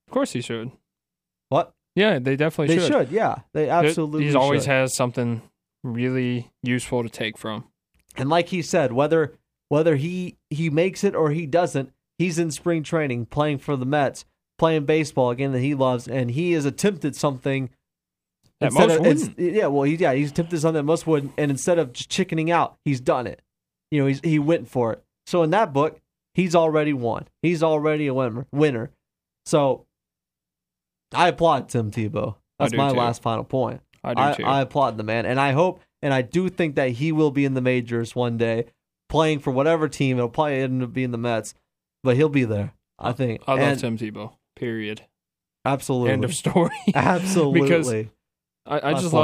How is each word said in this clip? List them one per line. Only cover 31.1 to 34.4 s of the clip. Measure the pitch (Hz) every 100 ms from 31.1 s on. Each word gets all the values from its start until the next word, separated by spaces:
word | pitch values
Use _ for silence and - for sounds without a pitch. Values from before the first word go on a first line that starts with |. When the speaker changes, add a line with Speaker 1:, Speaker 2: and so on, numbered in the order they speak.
Speaker 2:
I | 135 175
applaud | 147 165 139 -
Tim | 123 107
Tebow. | 110 107 104 117 - _ -
Speaker 1:
I |
Speaker 2:
That's | 139
Speaker 1:
do | 120
Speaker 2:
my | 139
Speaker 1:
too. | 127
Speaker 2:
last | 120 120
final | 120 113
point. | 120 131 113 123 - _
Speaker 1:
I | -
do | 120
Speaker 2:
I, | 143
Speaker 1:
too. | -